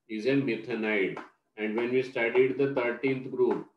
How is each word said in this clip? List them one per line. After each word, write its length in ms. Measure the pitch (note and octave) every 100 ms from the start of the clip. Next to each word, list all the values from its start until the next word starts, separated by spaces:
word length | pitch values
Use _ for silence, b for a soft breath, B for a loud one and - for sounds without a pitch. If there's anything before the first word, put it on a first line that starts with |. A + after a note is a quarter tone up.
| -
is 200 | A2 A#2
a 60 |
methanide. 840 | C#3 A#2+ A2 B2 A2+ A2 G#2 F#2 D#2 - _ _ -
And 180 | G#2+ A2
when 160 | A#2+
we 120 | B2+
studied 560 | C3+ B2 A2+ B2 C3 B2+
the 160 | C3+ C3+
thirteenth 560 | A#2+ A2+ C3+ B2+ -
group 340 | B2 A#2+ G2 -